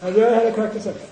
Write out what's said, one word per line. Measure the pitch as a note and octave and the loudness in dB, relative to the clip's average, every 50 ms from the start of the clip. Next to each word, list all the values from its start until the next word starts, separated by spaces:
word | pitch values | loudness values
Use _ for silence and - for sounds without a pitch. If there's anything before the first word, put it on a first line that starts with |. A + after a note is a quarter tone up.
Have | - F#3 F#3 | -6 0 2
you | G#3 A3 | 4 4
ever | A#3 A#3+ | 4 4
had | A3 A3+ | 4 2
a | A3+ A3 | 0 0
correct | A3 A3 G#3 | 0 -4 -4
perception? | - G#3+ - G3+ F#3 - - - | -4 -6 -8 -8 -10 -10 -12 -20